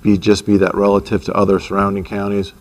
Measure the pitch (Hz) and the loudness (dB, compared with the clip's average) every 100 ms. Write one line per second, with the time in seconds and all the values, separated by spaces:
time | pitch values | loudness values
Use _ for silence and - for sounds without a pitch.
0 | 104 101 104 101 - 101 95 - 101 101 | 0 2 2 2 2 2 2 2 2 0
1 | 92 104 - - 98 95 - 98 101 98 | 0 -4 -2 0 2 0 -2 -2 -2 -2
2 | 90 104 101 101 95 - | -6 -6 -4 -4 -6 -10